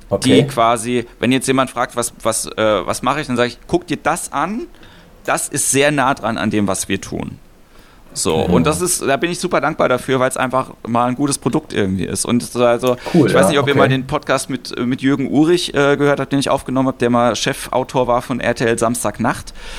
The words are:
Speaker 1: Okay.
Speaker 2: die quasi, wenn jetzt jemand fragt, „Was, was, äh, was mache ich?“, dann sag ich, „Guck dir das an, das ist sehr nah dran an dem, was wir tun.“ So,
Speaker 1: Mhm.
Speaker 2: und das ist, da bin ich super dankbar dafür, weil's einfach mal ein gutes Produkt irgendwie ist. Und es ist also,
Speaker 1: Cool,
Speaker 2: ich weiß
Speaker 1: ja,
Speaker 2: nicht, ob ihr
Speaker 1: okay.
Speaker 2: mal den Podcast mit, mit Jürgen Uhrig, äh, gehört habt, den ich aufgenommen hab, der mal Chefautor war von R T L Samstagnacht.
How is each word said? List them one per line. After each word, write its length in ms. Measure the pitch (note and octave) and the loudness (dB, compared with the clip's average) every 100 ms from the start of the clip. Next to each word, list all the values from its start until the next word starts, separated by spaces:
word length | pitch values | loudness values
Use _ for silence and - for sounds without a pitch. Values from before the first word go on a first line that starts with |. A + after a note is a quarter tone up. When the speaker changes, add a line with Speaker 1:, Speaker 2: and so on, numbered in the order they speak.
| - | -4
Speaker 1:
Okay. 300 | G2 B2+ C3 | -2 4 4
Speaker 2:
die 80 | C#3 | 4
quasi, 580 | A#2+ A2+ A#2+ A#2 B2 A2+ - | 2 2 2 0 -2 -4 -2
wenn 120 | A#2+ | 0
jetzt 160 | C3 C3+ | 0 2
jemand 220 | C3 B2+ | 0 0
fragt, 260 | A#2+ B2 A#2+ | -2 -4 -4
„Was, 180 | A2+ - | -6 -4
was, 220 | A2+ - - | -4 -4 -4
äh, 400 | - A2 G2+ D#2+ | 0 2 2 -2
was 160 | A#2 | -4
mache 200 | B2+ C#3+ | -2 -2
ich?“, 60 | C3+ | -2
dann 80 | A#2+ | -2
sag 120 | A#2+ | -2
ich, 100 | - - | -4 -4
„Guck 180 | F3 - | -2 -2
dir 100 | C#3 | -4
das 300 | D3+ E3+ - | -2 -2 -4
an, 300 | C#3 E3+ A3+ F4 - - - - - - | -4 -4 -6 -10 -16 -20 -20 -20 -10 -4
das 240 | D3+ - | -4 -2
ist 200 | B2+ - | -4 0
sehr 200 | C3+ C#3+ | 2 2
nah 220 | D3 B2+ | 2 0
dran 240 | C#3 A2 G#2 | 0 -4 -2
an 120 | G#2+ | 0
dem, 180 | G#2 G2 | 0 0
was 200 | F#2 - | -2 -4
wir 140 | F#2+ | -6
tun.“ 380 | - - - - - - - - - - - - | -6 -8 -8 -12 -20 -20 -20 -20 -20 -20 -14 -4
So, 300 | G2 D#2+ - | 0 2 4
Speaker 1:
Mhm. 80 | |
Speaker 2:
und 140 | - D3 | 4 2
das 120 | D#3 | 0
ist, 220 | F3 - | -2 -2
da 160 | A2+ C3+ | -2 -2
bin 140 | E3+ | -2
ich 80 | E3+ | -4
super 200 | F3+ F3 | -2 -2
dankbar 300 | C#3+ D#3+ D3+ | -2 0 0
dafür, 300 | B2 - C3 | 0 0 0
weil's 180 | B2+ - | 0 -2
einfach 320 | B2+ C3 B2 - - | -2 -2 -4 -8 -4
mal 220 | A#2 B2 | 0 0
ein 80 | B2 | 0
gutes 240 | C#3+ C#3 | -2 0
Produkt 340 | C3+ C#3+ - | -2 -2 -2
irgendwie 320 | - F#2+ F#2+ - | -2 0 -2 -2
ist. 200 | G2 - | -4 0
Und 180 | A#2 | 0
es 60 | A2+ | 0
ist 80 | A#2+ | 2
also, 380 | A#2+ A#2+ B2+ A#2+ - | 2 2 0 -2 2
Speaker 1:
Cool, 160 | F3 A2 | 4 4
Speaker 2:
ich 60 | |
weiß 120 | - - | 4 4
Speaker 1:
ja, 40 | |
Speaker 2:
nicht, 100 | C#3+ | 2
ob 60 | C3+ | 2
ihr 60 | |
Speaker 1:
okay. 80 | C#3 | 4
Speaker 2:
mal 100 | C3+ | 4
den 160 | C3 C3 | 2 -2
Podcast 460 | D3 - C3+ - | -4 -2 -2 -2
mit, 260 | C3 - - B2 | -8 -6 -4 -2
mit 160 | C3 | 0
Jürgen 300 | C3+ C#3 C3 | 0 0 2
Uhrig, 420 | C3+ D#3 F3 - | 4 4 4 2
äh, 240 | C#3 C#3+ C#3 | 2 2 4
gehört 220 | C#3+ C#3+ | 2 2
habt, 120 | C3+ | 0
den 60 | C#3 | 0
ich 140 | - | 0
aufgenommen 380 | C#3 - C3 C3 | -2 0 0 0
hab, 100 | B2+ | 0
der 100 | A#2+ | 2
mal 260 | A#2+ A#2+ G#2 | 4 2 0
Chefautor 680 | C3+ C3+ - B2+ B2+ C3 A#2+ | -2 -4 -4 -4 -2 0 2
war 160 | A#2+ | 0
von 180 | - A#2+ | -2 -4
R 140 | A#2 | -2
T 120 | A#2 A2+ | 0 0
L 120 | A#2 | 2
Samstagnacht. 800 | A#2 A#2+ G#2 - A2 - - - - | 0 0 -4 -2 -4 -4 -8 -14 -14